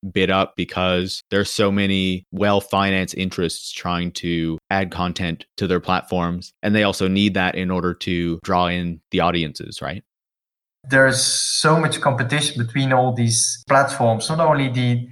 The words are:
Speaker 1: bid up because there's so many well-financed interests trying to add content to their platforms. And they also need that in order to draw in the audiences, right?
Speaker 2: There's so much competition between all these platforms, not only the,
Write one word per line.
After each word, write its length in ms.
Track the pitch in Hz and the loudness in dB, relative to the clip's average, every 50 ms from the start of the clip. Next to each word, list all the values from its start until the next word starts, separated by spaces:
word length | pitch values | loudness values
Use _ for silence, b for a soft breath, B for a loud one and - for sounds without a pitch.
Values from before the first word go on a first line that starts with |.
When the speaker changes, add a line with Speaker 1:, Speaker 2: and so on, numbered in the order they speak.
| - 95 | -10 -4
Speaker 1:
bid 220 | - 101 92 90 | -2 0 2 2
up 220 | 95 95 95 - - | 2 0 0 -2 -2
because 680 | - 87 - - 90 92 92 90 90 90 95 - - - - | -6 -6 -4 -2 -2 0 0 2 0 -2 -2 -6 -10 -6 -2
there's 220 | 98 101 101 - | 0 0 0 0
so 200 | - - 104 101 | 0 0 2 2
many 540 | 98 101 98 98 98 95 92 92 92 90 - - | 2 2 0 0 0 0 0 0 -2 -4 -6 -8
well-financed 800 | - 101 104 104 101 98 - - 104 98 98 98 95 95 92 - - | -4 -2 2 2 2 2 0 0 0 0 2 2 2 0 -2 -4 -4
interests 560 | - 92 92 - - 87 82 - - - - | -4 -4 -4 -2 -2 -2 -2 -4 -6 -12 -14
trying 400 | - - - 87 87 87 87 87 - | -12 -8 -6 -4 -4 -2 -4 -6 -6
to 440 | - - 87 85 82 82 82 80 78 _ - | -6 -4 -4 -2 -2 -2 -4 -4 -6 _ -2
add 180 | 98 98 98 90 | -2 -2 -2 -2
content 560 | 85 85 90 90 87 - 92 85 85 - - _ - | -4 -4 -4 -4 -4 -4 -4 -4 -6 -8 -10 _ -8
to 100 | - 104 | -6 -2
their 140 | 87 92 87 | 0 0 0
platforms. 720 | - - 92 90 - - 92 90 87 87 87 90 - - _ _ - | 0 0 -2 -2 -2 -2 -2 -2 -2 -2 -4 -6 -10 -14 _ _ -2
And 100 | 104 104 | 2 2
they 100 | 107 104 | 4 2
also 240 | 98 95 - 98 | 2 0 0 0
need 280 | 92 95 101 104 104 92 | 2 2 4 2 2 2
that 180 | 98 92 92 - | 2 0 0 -2
in 160 | 92 92 90 | -2 -2 -2
order 240 | 92 90 85 87 85 | -2 -2 -2 -2 -4
to 460 | - - 101 90 85 87 85 82 85 - | -4 -4 -4 -2 -2 -2 -2 -4 -4 -4
draw 240 | - 95 90 87 | 0 0 2 2
in 340 | 87 87 90 87 85 85 80 _ _ | 0 0 -2 -4 -4 -6 -8 _ _
the 80 | - 90 | 0 2
audiences, 600 | 82 87 87 87 82 73 69 - - - - - | 2 2 2 0 -2 -4 -6 -10 -14 -14 -12 -10
right? 220 | - - 87 98 - _ _ _ _ _ _ _ _ _ _ _ _ _ _ _ - 131 | -10 -8 -10 -10 -14 _ _ _ _ _ _ _ _ _ _ _ _ _ _ _ -4 2
Speaker 2:
There's 320 | 135 135 135 131 127 - - | 6 6 6 6 4 2 0
so 560 | - - - - - - - - 156 160 165 | -2 -2 -2 -2 -2 -2 2 4 4 4 4
much 220 | 160 - - - | 2 0 0 0
competition 640 | - 147 123 120 127 120 147 147 143 - - 120 117 | 0 0 0 0 -2 -2 -2 -2 -2 -2 -4 -4 -4
between 260 | 117 - 139 135 131 | -2 0 0 2 2
all 220 | 127 127 127 127 120 | 4 4 4 2 2
these 500 | 120 120 113 113 - - - - - - - | 2 2 2 2 2 0 -2 -4 -4 -2 2
platforms, 600 | 139 135 135 135 - - 117 113 110 107 - - | 4 4 4 2 0 0 2 2 2 0 -2 -2
not 100 | 160 165 | 0 2
only 280 | 165 160 147 139 135 | 4 4 4 2 2
the, 400 | 127 120 127 123 123 120 120 120 - | 0 0 0 2 2 2 0 -2 -6